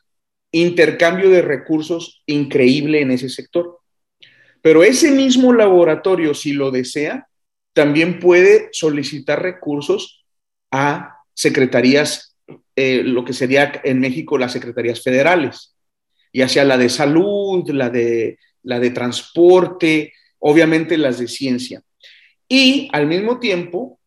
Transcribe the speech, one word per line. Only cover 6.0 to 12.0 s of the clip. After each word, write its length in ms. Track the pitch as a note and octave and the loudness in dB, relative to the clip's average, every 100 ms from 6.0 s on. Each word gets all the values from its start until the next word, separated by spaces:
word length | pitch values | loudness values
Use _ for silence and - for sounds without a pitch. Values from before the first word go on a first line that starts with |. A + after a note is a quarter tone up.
| G3 F3+ D#3 | -2 -2 -2
si 180 | C#3+ D3+ | -4 -6
lo 180 | C#3+ C3+ | -4 -2
desea, 580 | B2+ B2+ D3 D3+ C4 - _ _ _ _ | -4 -6 -6 -8 -8 -14 _ _ _ _
también 440 | - D3 C#3+ E3+ F3 | 2 2 2 0 0
puede 520 | F3+ F3 F#3+ G#3+ - | 4 6 6 4 2
solicitar 680 | - D#3 D3 C#3 D3+ C#3 D3 | -4 -4 -4 -6 -10 -6 -4
recursos 840 | F3+ F3+ D3+ C#3+ C#3+ G3 - _ _ _ _ _ _ | -4 -8 -8 -6 -4 -4 -4 _ _ _ _ _ _
a 480 | C3+ C#3+ E3 - _ _ | -2 -2 -4 -10 _ _
secretarías, 1000 | - D3+ D3+ B2+ B2 B2 C#3+ | -4 -2 0 0 2 2 2